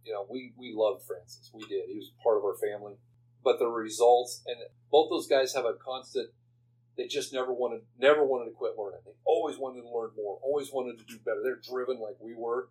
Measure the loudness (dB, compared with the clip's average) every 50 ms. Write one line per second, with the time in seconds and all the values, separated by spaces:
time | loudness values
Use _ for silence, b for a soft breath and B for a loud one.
0 | _ -6 -6 -6 -6 -6 -8 -10 -10 -10 -18 -16 -14 -10 0 2 4 4 2 0
1 | -6 -10 -10 -12 -10 _ -20 -20 _ -20 _ -18 -10 -4 -4 -4 -4 -4 -8 -10
2 | -12 -14 _ _ 2 4 4 4 2 0 -2 -2 -2 -4 -4 -6 -10 -12 -16 -16
3 | _ _ _ _ _ _ _ _ _ 2 4 4 2 0 0 -2 -4 -4 0 6
4 | 8 8 8 8 4 0 -8 -12 _ -10 -10 -10 -10 -18 _ _ _ _ 4 4
5 | 4 6 2 -2 0 2 4 4 4 2 0 -2 0 0 -2 -4 -8 -10 -10 -10
6 | -10 -6 -6 -6 -6 -6 _ _ _ _ _ _ _ _ _ _ _ _ _ -8
7 | -6 -4 -4 -4 -4 -4 -4 -4 -2 -2 -2 -2 -2 -2 -2 -6 -10 _ _ 4
8 | 6 8 8 8 6 4 4 0 0 -6 -8 -4 -4 -4 -4 -4 -8 -8 -8 -12
9 | _ -20 -20 _ _ 2 2 4 2 -2 -4 -6 -8 -8 -8 -12 -14 -8 -6 -6
10 | -6 -6 -8 -8 -8 -8 -8 -6 -2 -2 -2 -2 -2 -4 -6 -6 -4 -4 -8 -12
11 | -16 -18 -20 -10 _ -4 -4 -2 -2 -4 -4 -4 -8 -8 -6 -6 -2 -2 -4 -4
12 | -4 -10 -10 -12 -14 -14 -10 -6 -4 -2 -2 -2 -4 -6